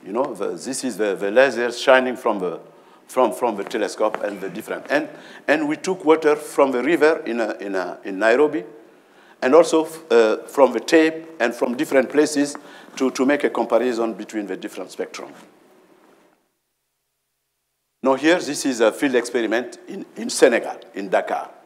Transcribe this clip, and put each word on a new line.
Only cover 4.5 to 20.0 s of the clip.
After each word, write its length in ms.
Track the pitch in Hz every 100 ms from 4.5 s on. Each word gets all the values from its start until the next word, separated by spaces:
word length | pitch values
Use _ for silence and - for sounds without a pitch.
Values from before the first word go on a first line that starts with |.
| 92 - 90 -
And, 200 | 143 311 - - - -
and 200 | 151 147
we 100 | 151
took 280 | - 185 151
water 300 | 156 156 147
from 360 | - - 139
the 120 | 127
river 400 | 123 165 151 160 -
in, 140 | 117
a, 120 | 107
in, 220 | - 101 95
a, 240 | 90 -
in 160 | 107 95
Nairobi, 440 | 110 123 151 147 - - - _ _ _ _ _
and 120 | 127 151
also, 300 | 165 160 156 - -
uh, 280 | 117 110 104 -
from 260 | - 131
the 60 | 117
tape 480 | - 165 160 160 - -
and 140 | 120
from 220 | - 131 120
different 340 | 143 135 123
places 460 | 143 147 143 143 - - - - -
to, 140 | 131
to 140 | 123 131
make 180 | 143
a 60 | 117
comparison 640 | 123 117 117 127 113 117
between 340 | 98 104 110 98
the 100 | 90
different 340 | 107 - 90
spectrum. 400 | - 92 - - - - _ _ _ _ _ _ _ _ _ _ _ _ _ _ _ _ _ _ _ _ _ _ _ _ _
Now 120 | 131
here, 260 | 131 151 175
this 260 | 127 143 143
is 140 | 120
a 120 | 113
field 240 | - 147 123
experiment 640 | 117 123 110 113 123 - -
in, 180 | 196